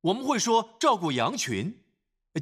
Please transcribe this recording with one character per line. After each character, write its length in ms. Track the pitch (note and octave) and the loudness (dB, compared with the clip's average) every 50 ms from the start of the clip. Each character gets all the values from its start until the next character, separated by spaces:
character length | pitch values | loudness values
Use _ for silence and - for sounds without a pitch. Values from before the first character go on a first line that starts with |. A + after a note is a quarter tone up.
我 140 | - E3 G3 | -2 -2 -2
们 100 | B3 C4+ | 0 0
会 140 | C4+ C#4+ A3 | 0 0 0
说 380 | - A#3 A3+ A3+ G#3+ - - _ | 2 2 2 2 2 -2 -4 _
照 160 | - D4+ A#3+ | 2 2 2
顾 160 | G3 F3 D#3 C3+ | 2 0 -2 0
羊 240 | B2 A2+ B2 C#4+ | 0 0 0 -2
群， 480 | B3+ - C3+ A2+ F#2+ A#2 F3+ A#3 - _ _ _ _ _ _ _ _ _ _ - - | -4 -4 -4 -4 -4 -4 -6 -8 -10 _ _ _ _ _ _ _ _ _ _ -8 -6